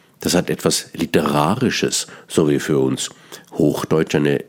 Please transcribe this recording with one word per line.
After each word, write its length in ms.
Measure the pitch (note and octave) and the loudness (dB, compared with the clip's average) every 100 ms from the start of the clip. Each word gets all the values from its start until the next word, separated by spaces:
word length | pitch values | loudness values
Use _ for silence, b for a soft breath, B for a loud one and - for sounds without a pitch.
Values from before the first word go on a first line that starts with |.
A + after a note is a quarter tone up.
| B B | B B
Das 140 | - | -2
hat 160 | F2 - | 0 0
etwas 400 | - E2 - - | -2 0 -2 -4
Literarisches, 1120 | - - - D2 D2 D2+ - G2+ - - - - B B | -8 -2 0 2 2 2 2 0 0 -2 -2 -6 B B
so 220 | - D2+ | 0 2
wie 100 | C#2 | 2
für 200 | - C#2+ | 0 0
uns 320 | C2 B1+ - B B B B | 0 -2 -6 B B B B
Hochdeutsch 600 | - D2+ - - D#2+ D#2+ D#2 | 0 2 2 0 0 2 0
eine 280 | D2 C#2 | 0 0